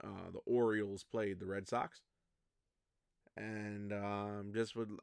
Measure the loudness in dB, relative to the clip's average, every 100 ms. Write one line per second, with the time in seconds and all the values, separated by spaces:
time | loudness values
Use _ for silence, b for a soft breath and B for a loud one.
0 | -8 -8 -8 -6 2 6 6 6 2 -2
1 | -4 0 0 -2 -2 -4 0 0 0 -6
2 | _ _ _ _ _ _ _ _ _ _
3 | _ _ _ -8 -4 -4 -4 -4 -2 -2
4 | 0 0 0 -2 -2 0 0 0 -4 -4